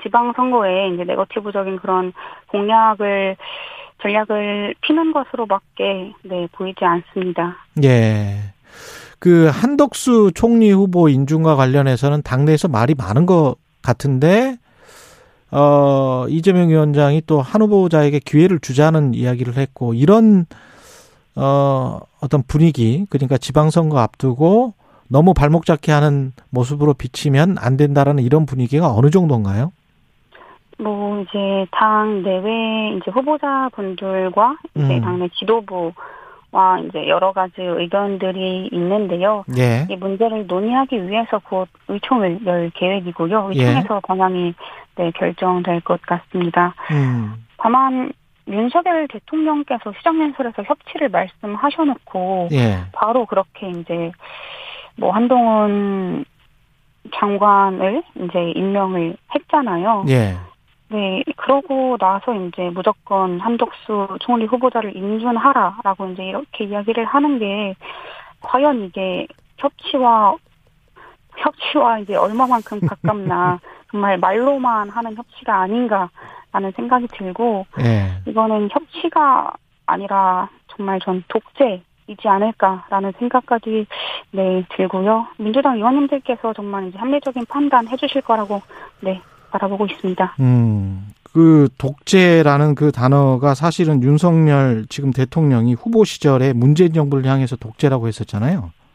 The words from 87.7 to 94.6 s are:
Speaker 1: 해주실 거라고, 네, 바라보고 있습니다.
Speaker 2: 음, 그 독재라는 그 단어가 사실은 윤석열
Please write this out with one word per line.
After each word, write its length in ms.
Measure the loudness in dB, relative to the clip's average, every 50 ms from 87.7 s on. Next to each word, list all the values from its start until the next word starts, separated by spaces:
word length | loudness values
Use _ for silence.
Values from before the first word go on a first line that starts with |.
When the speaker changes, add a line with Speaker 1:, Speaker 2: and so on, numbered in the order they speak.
| 2 0 0
Speaker 1:
해주실 340 | -2 -4 -6 -6 -4 -4 -4
거라고, 400 | -2 0 -2 -2 -2 -4 -6 -8 -8 _ -20 -20 -20 -20 _ _
네, 220 | -8 -6 -6 -6 -10 _ _ _ _ _ -6
바라보고 320 | -4 -4 -2 0 -2 -2
있습니다. 500 | -2 -4 -6 -6 -4 -2 -2 -2 -2 0 0
Speaker 2:
음, 680 | 2 4 4 4 4 2 0 -2 -2 -4 -8 -10 -12 -16 -20 _ _ _
그 380 | 4 6 6 8 8 8 6 4 0
독재라는 1000 | -4 -6 -6 -6 -8 _ 2 4 4 6 6 6 6 6 4 4 4 4 2 2
그 160 | 2 2 0
단어가 640 | 2 2 2 4 4 6 4 4 2 2 2 0 0
사실은 500 | 2 0 -2 0 0 2 2 2 2 4
윤석열 840 | 4 4 4 4 4 4 4 4 4 4 4